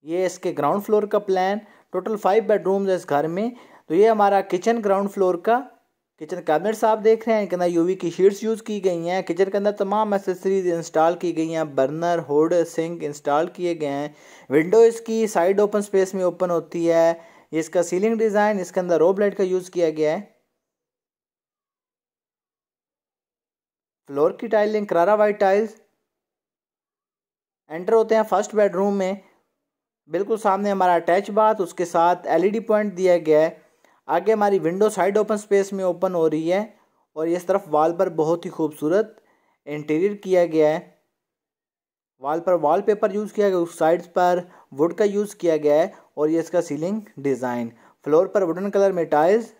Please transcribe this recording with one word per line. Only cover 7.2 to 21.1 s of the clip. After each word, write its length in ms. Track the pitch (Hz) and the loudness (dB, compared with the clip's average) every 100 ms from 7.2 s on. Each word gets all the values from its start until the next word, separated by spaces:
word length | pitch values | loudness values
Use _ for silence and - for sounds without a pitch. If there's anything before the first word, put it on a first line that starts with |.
| 233 | 2
रहे 80 | 220 | -2
हैं, 80 | |
इनके 120 | 202 180 | -2 -2
अंदर 120 | 180 | 0
यूवी 280 | 170 170 185 | 0 0 -2
की 160 | 175 | -6
शीट्स 320 | 170 190 202 | 2 2 2
यूज़ 200 | 220 220 | -4 -6
की 160 | 220 208 | -6 -4
गई 260 | 185 175 170 | -2 -2 -4
हैं। 160 | 185 | -4
किचन 260 | 180 165 196 | -4 -2 0
के 80 | 202 | 0
अंदर 140 | 202 | -2
तमाम 420 | 208 196 208 214 196 | -2 -2 0 0 -2
एसेसरीज 520 | 202 180 190 196 180 | -4 -4 -2 -2 -2
इंस्टॉल 460 | 170 160 156 160 170 | -4 -2 2 2 0
की 140 | 175 | -4
गई 160 | 160 160 | -4 -4
हैं, 260 | 160 156 135 | -4 -4 -2
बर्नर, 440 | 135 160 170 170 | -2 0 -2 -2
हुड, 320 | 151 147 165 175 165 | 0 2 2 2 0
सिंक 380 | - 165 170 | -4 -6 -6
इंस्टॉल 440 | 151 143 147 143 175 | -10 -8 -2 -2 -2
किए 240 | 180 175 170 | -4 -6 -4
गए 120 | 147 | -4
हैं। 260 | 139 147 - - - - | -6 -8 -12 -20 -20 0
विंडो 340 | 139 170 214 226 | 0 4 6 6
इसकी 420 | 226 226 226 214 | 4 -6 -2 0
साइड 300 | 196 175 196 | 2 2 2
ओपन 220 | 202 208 | 2 0
स्पेस 320 | 202 196 185 196 | 0 0 0 0
में 80 | |
ओपन 260 | 180 175 180 | -4 -2 -2
होती 360 | 170 160 170 165 | -2 -4 -2 2
है। 260 | 165 165 165 - - _ | 4 4 2 -10 -20 _
ये 60 | 156 | -6
इसका 220 | 160 180 | -2 -2
सीलिंग 340 | 170 180 214 226 | 0 0 0 0
डिज़ाइन, 420 | 220 208 208 208 | 0 2 0 0
इसके 200 | 180 190 | -4 -4
अंदर 200 | 180 165 | 0 4
रोब 200 | 165 196 | 4 4
लाइट 160 | 202 196 | 0 0
का 80 | 190 | -2
यूज़ 260 | 185 180 | -2 -4
किया 180 | 175 165 | -2 -2
गया 200 | 156 151 | 0 -2
है। 160 | 170 208 _ _ _ _ _ _ _ _ | -2 -8 _ _ _ _ _ _ _ _